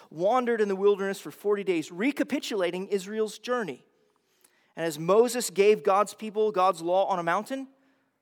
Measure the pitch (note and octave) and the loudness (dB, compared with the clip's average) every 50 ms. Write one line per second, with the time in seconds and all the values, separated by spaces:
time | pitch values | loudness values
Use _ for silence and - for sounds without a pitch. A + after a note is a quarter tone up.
0 | - _ - D3+ F3 G3+ A#3+ B3+ B3 A#3+ A#3+ G#3+ G#3+ G3+ F#3+ F#3 G3 G#3 G#3 F#3+ | -20 _ -8 -2 0 2 2 2 2 0 0 0 0 -2 -2 2 4 4 4 4
1 | G3 G3 G3 F#3+ - D#3 C#3 - - G3+ G#3 G3+ G3 F3+ F3+ E3 D3 - F3+ E3+ | 0 -4 -6 -6 -10 -16 -18 -6 -2 -2 -2 0 0 -2 -2 -2 -2 -6 -6 -2
2 | G#3+ C#4+ C#4 - C#4 - B3 D4+ - - B3+ G3+ F3+ E3+ F3 F3+ F#3+ - G3 G3+ | -2 -2 0 -2 -4 -4 -4 -6 -6 -4 -4 -2 -2 -2 -2 -6 -6 -4 -4 -4
3 | F3+ F#3+ G#3+ A3 A3 G#3+ G#3+ - - A#3+ B3 B3 A3 D#3+ B2+ B2 _ _ _ _ | -4 -6 -4 -4 -4 -4 -6 -12 -6 -4 -4 -4 -4 -6 -8 -12 _ _ _ _
4 | _ _ _ _ _ _ _ _ _ _ _ _ _ _ _ - E3 E3 D3+ D3 | _ _ _ _ _ _ _ _ _ _ _ _ _ _ _ -6 -6 -6 -4 -4
5 | D#3+ E3+ F#3+ A3 A#3+ B3 A3 B3 - - F3+ F3+ G3 G#3 G#3+ G#3 - G3+ F#3+ G3 | 0 4 6 6 6 4 2 -2 -6 -4 0 4 6 6 6 4 4 2 2 2
6 | G#3 G3 - - G#3+ G#3+ F#3+ G#3+ G#3+ G#3+ G#3 F#3 F#3 F#3+ F#3+ D#3+ E3 E3+ F3+ F#3+ | 2 0 -2 -10 -12 -8 -2 0 0 0 2 4 2 2 2 0 -2 0 2 2
7 | G3 - G3 F3+ E3+ E3+ E3+ G3 G#3 - C4+ C4+ C4+ C4 _ _ _ _ _ _ | 2 2 0 -2 0 0 0 0 -2 -6 -8 -10 -10 -14 _ _ _ _ _ _
8 | _ _ _ _ | _ _ _ _